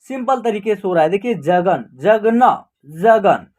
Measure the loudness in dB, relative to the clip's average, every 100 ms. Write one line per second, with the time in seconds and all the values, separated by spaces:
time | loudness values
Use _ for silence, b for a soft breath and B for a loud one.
0 | _ -8 -2 -2 -2 -4 -4 -4 0 0
1 | 2 0 -4 -4 0 0 2 -2 -6 -6
2 | 0 0 2 2 2 0 -8 _ _ -4
3 | 2 2 2 -2 -4